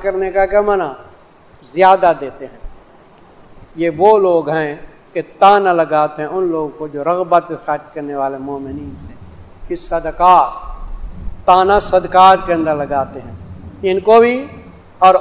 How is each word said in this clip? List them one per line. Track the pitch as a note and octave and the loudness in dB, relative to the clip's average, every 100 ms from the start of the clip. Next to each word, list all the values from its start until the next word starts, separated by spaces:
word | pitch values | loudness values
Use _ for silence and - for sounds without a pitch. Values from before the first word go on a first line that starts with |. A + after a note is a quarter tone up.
کرنے | G3 F#3+ F#3+ | -4 -4 -2
کا | F#3 F#3+ | -2 0
کیا | G#3 | 0
معنی؟ | G#3 G3 D#3 B2+ - - _ _ _ _ | 0 -2 -4 -10 -20 -20 _ _ _ _
زیادہ | - D#3+ F#3 F#3+ F3+ D#3+ | -10 2 4 6 2 0
دیتے | C3+ - C3 | -6 -12 -18
ہیں۔ | - - - _ _ _ _ _ _ - - - D#3+ | -16 -18 -18 _ _ _ _ _ _ -20 -20 -16 -6
یہ | E3+ D#3+ | -4 2
وہ | G3+ G#3+ | 2 4
لوگ | F#3+ E3+ D#3 | 2 0 0
ہیں | D#3+ D3+ D3+ - - _ | -4 -6 -10 -16 -20 _
کہ | E3+ D#3 - | -10 -10 2
تانا | G3 G3+ G3 | 4 4 4
لگاتے | F3 D#3 D3+ D3+ D3+ | 0 0 0 0 -4
ہیں | D3+ | -8
ان | F3+ F3+ | -4 -4
لوگوں | D#3+ D3+ - | -4 -6 -10
کو | D#3 | -12
جو | C#3+ | -6
رغبت | C#3+ F3+ F3 F3 E3+ | -4 -2 0 0 0
سے | D#3 | -6
خرچ | - D3 D3 | -6 -8 -8
کرنے | D#3 C#3+ | -14 -10
والے | C#3+ C3+ C3+ | -6 -6 -6
مومنین | C3+ C#3 C#3 C#3+ C#3+ - - | -10 -12 -12 -14 -14 -16 -18
سے، | - - - - - - | -20 -20 -20 -20 -16 -10
فی | |
الصدقات، | E3+ - E3 D#3+ D3+ F3+ F3 C3 - - - - - - - - - - | -10 -6 -6 -6 2 4 6 4 -4 -14 -14 -12 -12 -12 -6 -4 -2 2
تانا | F#3 F#3+ G3+ | 2 4 0
صدقات | - F#3 F3+ F#3 F#3 F#3+ F3+ | 0 -2 0 4 6 6 0
کے | |
اندر | E3+ D#3+ | -2 -2
لگاتے | D3+ C#3 C#3+ C3 C#3+ | -4 -4 -4 -6 -10
ہیں | A2+ - - - - - | -16 -18 -18 -18 -20 -8
ان | F#3+ F#3+ | -4 -2
کو | F#3 A#3 | 4 4
بھی | A#3 B3 C#4+ - - - - - | 4 0 -8 -16 -20 -20 -20 2
اور | F#3 F#3 | 6 6